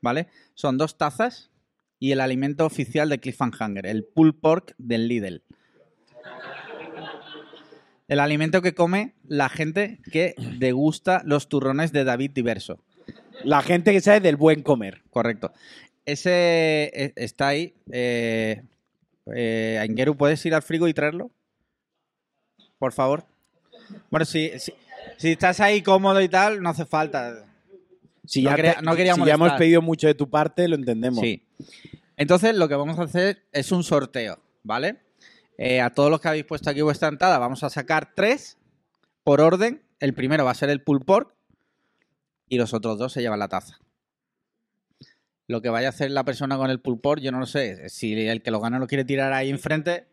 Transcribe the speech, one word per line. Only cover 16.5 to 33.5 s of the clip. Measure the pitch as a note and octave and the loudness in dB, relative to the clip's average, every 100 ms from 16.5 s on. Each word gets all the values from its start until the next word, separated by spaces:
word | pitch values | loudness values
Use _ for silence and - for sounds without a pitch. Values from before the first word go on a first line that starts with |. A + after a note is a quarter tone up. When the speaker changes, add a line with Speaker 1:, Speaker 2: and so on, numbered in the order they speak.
| E3 D#3+ D#3 D3 | 4 2 0 -2
Speaker 1:
eh, | - C#3 - | -4 -8 -6
está | A#2 - C#3 | -10 -2 -2
ahí. | C#3+ E3+ _ - | 0 -4 _ -10
Eh, | B2 B2 A#2+ A#2 A2+ A2 G#2+ B2+ _ _ _ _ _ - | -4 -2 -2 -2 -2 -2 -6 -10 _ _ _ _ _ -12
eh, | A#2 A#2 A2+ A2 A2 | -6 -4 -2 -4 -4
Aingeru, | G#2+ A2 C3+ C#3 | -4 0 0 2
¿puedes | C#3+ D3+ E3 | 2 2 0
ir | |
al | D#3+ | -2
frigo | - D#3+ E3+ | -2 0 0
y | |
traerlo? | D#3 D3 E3+ B3 _ _ _ _ _ _ _ _ _ _ _ _ _ _ _ | 0 -4 -4 -12 _ _ _ _ _ _ _ _ _ _ _ _ _ _ _
Por | C3 | -6
favor. | A2+ C3 D3+ - _ _ _ _ - _ - _ | 0 0 0 -6 _ _ _ _ -20 _ -20 _
Bueno, | D#3 | -2
si, | D#3+ E3 D#3 B2+ | -2 -2 -4 -6
si, | - - _ - - - | -14 -16 _ -20 -20 -4
si | D#3+ | -2
estás | D#3+ F#3 F3+ | 2 2 4
ahí | G#3 G#3 | 2 4
cómodo | F#3 F#3+ G3 G3 | 4 4 6 4
y | F#3 | 4
tal, | F#3 G3+ G#3+ | 4 2 2
no | F3 | -4
hace | D#3+ D#3 | -4 -4
falta. | D#3 D#3 C#3 A#2+ A#2 G#2 _ _ - _ _ _ _ - | -2 -2 -4 -8 -12 -20 _ _ -20 _ _ _ _ -6
Speaker 2:
Si | C3+ | 0
Speaker 1:
No | C3+ | 2
Speaker 2:
ya | D3 | 4
Speaker 1:
quería, | D#3+ | 2
Speaker 2:
te, | E3+ | 2
Speaker 1:
no | D#3+ E3 | 0 2
quería | F#3 | 2
Speaker 2:
si | F3 | 4
ya | E3 | 4
hemos | D3+ | 6
Speaker 1:
molestar. | E3+ C#3+ | 4 4
Speaker 2:
pedido | E3 E3+ | 6 6
mucho | E3 D#3+ D#3 | 4 2 2
de | |
tu | D3 C#3+ | 2 0
parte, | D3+ D3+ - F3 | 0 0 0 0
lo | D#3 | 0
entendemos. | B2 A2+ B2 A#2+ | -2 -2 0 0
Speaker 1:
Sí. | A2+ G2+ _ _ - - - - _ - | -2 -4 _ _ -20 -20 -20 -20 _ -6
Entonces, | D3 F3+ A3 G#3+ | 2 4 4 2
lo | D#3 | 2
que | |
vamos | C#3+ D3 D#3+ | 0 -2 -4
a | |
hacer | E3 E3+ F#3+ G3 _ | -4 0 0 -2 _